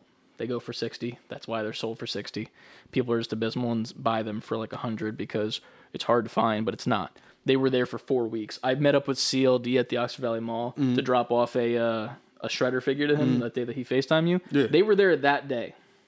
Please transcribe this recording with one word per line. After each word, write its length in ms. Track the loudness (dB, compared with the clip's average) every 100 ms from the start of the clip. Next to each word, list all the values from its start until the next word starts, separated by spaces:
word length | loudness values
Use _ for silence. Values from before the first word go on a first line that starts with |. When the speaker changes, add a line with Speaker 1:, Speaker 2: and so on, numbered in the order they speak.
| _ _ _ -10
Speaker 1:
They 100 | -8
go 120 | -6
for 140 | -8
sixty. 460 | -8 -8 -6 -8 -10 -14
That's 180 | -14 -8
why 140 | -6
they're 80 | -6
sold 260 | -6 -8 -8
for 80 | -8
sixty. 420 | -8 -8 -10 -10 _ -20 -20 _
People 220 | -2 0
are 60 | 0
just 120 | -2
abysmal 400 | -2 -2 -2 -2
and 220 | -2 -4 -4
buy 260 | -2 -2
them 180 | -2 -8
for, 160 | -6 -6
like, 160 | -6
a 40 | -8
hundred 380 | -6 -6 -6 -6
because 460 | -6 -4 -4 -4 -12 -20 _
it's 120 | -6 0
hard 200 | 2 2
to 40 |
find, 360 | 0 2 0 -2
but 80 |
it's 140 | -4 0
not. 300 | 0 -2 -10 -20 _ 0
They 100 | 2
were 140 | 2
there 160 | 2 0
for 120 | -4
four 280 | -2 0 0
weeks. 320 | -4 -8 -4
I 100 | -2 2
met 200 | 4 4
up 120 | 2
with 100 | -2
C 260 | 0 2 4
L 140 | 4
D 180 | 2 0
at 100 | 2
the 60 | -2
Oxford 260 | -2 -4
Valley 160 | -4 -4
Mall 320 | -4 -4 -4 -2
Speaker 2:
Mm. 180 | 0 0
Speaker 1:
to 60 |
drop 300 | 2 2 4
off 240 | 2 2 0
a, 220 | 0 2
uh, 320 | 0 0 -4 -10 _ _
a 60 | -8
Shredder 340 | -2 0 0
figure 240 | 0 0 2
to 80 | 2
him 220 | 4 2
Speaker 2:
Mm. 20 |
Speaker 1:
that 120 | 0
day 100 | -4
that 120 | -4 -6
he 80 | -2
FaceTimed 420 | -2 2 2 4
you. 140 | 2 2
Speaker 2:
Yeah. 160 | 2 4
Speaker 1:
They 140 | 4
were 140 | 6 6
there 200 | 6 4
that 320 | 4 0 -2
day. 280 | -6 -6 -12 _ _